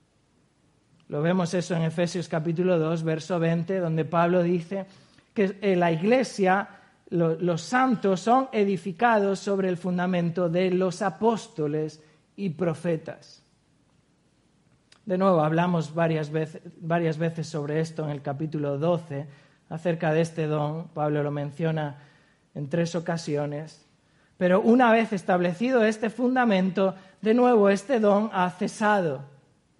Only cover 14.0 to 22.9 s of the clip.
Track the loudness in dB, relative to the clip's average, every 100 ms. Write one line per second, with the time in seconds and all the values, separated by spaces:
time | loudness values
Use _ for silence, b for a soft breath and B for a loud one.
14 | _ _ _ _ _ _ _ _ _ _
15 | -6 0 2 4 2 2 2 0 -2 0
16 | 0 0 -2 -4 -6 -10 -20 -12 -2 0
17 | 0 -2 -4 -4 -8 -6 -4 -4 -4 -4
18 | -6 -6 -6 -6 -6 -4 -4 -2 0 -2
19 | -4 -10 -12 b b b b -6 -4 -2
20 | 0 2 0 -2 -2 -2 -2 -6 -8 -4
21 | -2 0 -2 -4 -6 -4 -4 -2 -6 -10
22 | b b b b b -12 -4 -2 -2